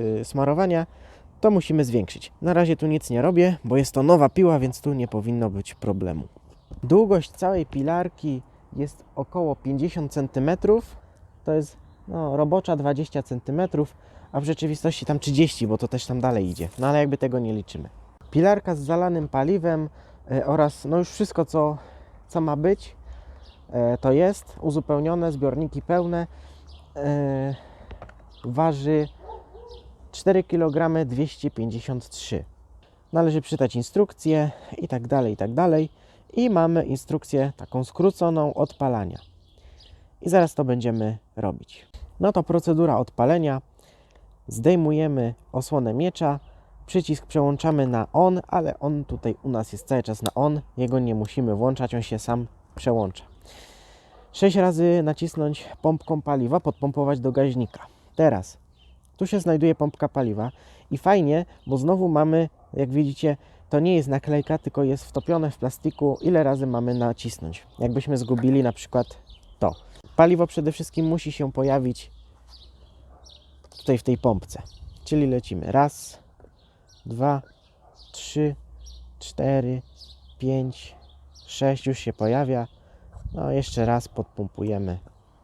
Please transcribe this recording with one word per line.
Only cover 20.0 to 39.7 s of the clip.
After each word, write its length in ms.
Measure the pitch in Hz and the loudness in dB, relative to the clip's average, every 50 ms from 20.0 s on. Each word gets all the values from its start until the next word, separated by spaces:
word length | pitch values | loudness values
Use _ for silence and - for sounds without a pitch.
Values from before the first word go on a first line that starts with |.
| - - - - - - | -20 -20 -20 -16 -8 -4
e, 160 | 127 135 - | -2 -2 0
oraz, 380 | 139 147 156 147 147 - - - | 2 2 2 2 2 0 -4 -4
no, 140 | 143 160 175 | -2 0 0
już 120 | 180 - | 0 0
wszystko, 340 | - - 214 - - 165 160 | -2 -4 -4 -2 -2 -2 -2
co, 340 | - - 160 151 151 151 143 - - - - - - - - - - | 0 0 0 2 0 0 -4 -10 -16 -20 -20 -20 -20 -20 -20 -14 -6
co 120 | - 170 | -4 -2
ma 160 | 160 156 147 | -2 0 0
być, 400 | 143 151 185 202 - - - - - - - - - - - - - - - - - - - | 0 2 2 0 0 -2 -10 -20 -20 -20 -20 -20 -18 -20 -20 -20 -20 -20 -20 -20 -20 -14 -6
e, 280 | - 120 120 120 120 - | -2 0 0 0 0 0
to 140 | - 135 | 2 2
jest 440 | 131 147 180 190 202 - - - - - | 4 4 4 2 0 -2 -8 -18 -12 -6
uzupełnione, 720 | - 160 143 156 - - 151 143 151 160 175 170 170 165 | -4 -2 -2 -2 -2 0 0 0 0 0 -2 0 -2 -2
zbiorniki 500 | 147 135 139 135 123 143 160 151 - 143 | -2 -2 -2 -2 0 -2 -4 -4 -6 -8
pełne, 440 | - - 175 180 175 175 170 170 170 - - - - - - - - - - - - - - | -4 0 0 0 0 0 -2 -4 -4 -6 -10 -18 -20 -20 -20 -20 -20 -20 -20 -20 -20 -16 -10
e, 580 | 143 143 143 147 143 143 139 135 135 135 139 135 - - - - - - - - - - - - - - - - - - | -6 -2 -2 0 0 0 -2 -2 -2 -4 -4 -6 -8 -12 -18 -20 -20 -20 -20 -20 -18 -20 -20 -20 -20 -20 -20 -18 -12 -10
waży 640 | 120 123 147 160 165 147 139 139 147 156 151 151 143 - - - - - - - - - - - - - - - - - - - - | -4 -2 0 2 2 0 0 0 0 0 0 0 -2 -6 -14 -18 -18 -18 -18 -18 -20 -20 -20 -20 -20 -20 -20 -20 -20 -20 -20 -20 -20
cztery 320 | - - - 190 190 185 180 | -14 -2 2 2 2 2 2
kilogramy 600 | - - 170 165 160 139 156 165 165 160 160 156 | 0 0 0 0 0 0 0 0 0 0 0 -2
dwieście 440 | 123 123 131 156 143 - - - 147 | -2 -2 -2 -4 -4 -4 -6 -8 -6
pięćdziesiąt 580 | - 117 113 113 107 120 - - 127 123 - - | -4 -4 -6 -4 -6 -6 -6 -6 -8 -8 -8 -12
trzy. 360 | - - - - 110 73 - - - - - - - - - _ _ _ _ _ | -16 -16 -10 -8 -8 -8 -8 -10 -16 -20 -20 -20 -20 -20 -20 _ _ _ _ _
Należy 300 | 165 165 165 160 151 156 | 0 2 2 2 2 0
czytać 340 | 151 - 165 147 131 120 - | -2 -4 -2 0 0 0 0
instrukcję 720 | 120 120 - - 202 208 - - - - 156 156 151 151 147 - - - - - - | -2 -4 -2 0 0 0 0 -2 -4 0 2 2 2 2 0 -2 -8 -14 -16 -12 -10
i 100 | 220 - | -8 -6
tak 180 | 131 120 120 | -4 -6 -2
dalej, 260 | 117 143 135 127 110 | 0 0 2 2 0
i 40 | 104 | 0
tak 180 | - 104 110 117 | -2 -4 -2 0
dalej. 340 | 143 180 180 156 156 160 151 - _ _ _ _ - _ - | 2 2 4 4 2 2 -2 -4 _ _ _ _ -20 _ -8
I 180 | - 233 240 247 | -2 0 0 2
mamy 340 | 202 170 165 165 170 165 - | 4 4 2 4 2 2 0
instrukcję 680 | 131 135 131 - - 156 160 - - - 139 135 143 - | 0 -4 -6 -6 -4 -6 -6 -4 -2 0 0 0 0 -4
taką 280 | - - - - 131 131 | -8 -10 -6 -4 -4 -4
skróconą 720 | - - - 170 196 - - 170 170 165 160 151 147 - | -4 -2 0 2 2 2 2 0 0 2 2 0 0 0
odpalania. 640 | - 147 - - - 139 131 123 107 98 85 85 - - - - _ _ _ _ _ - - | -2 -2 -2 -2 -2 -2 0 0 -2 -2 -6 -8 -12 -16 -20 -20 _ _ _ _ _ -20 -20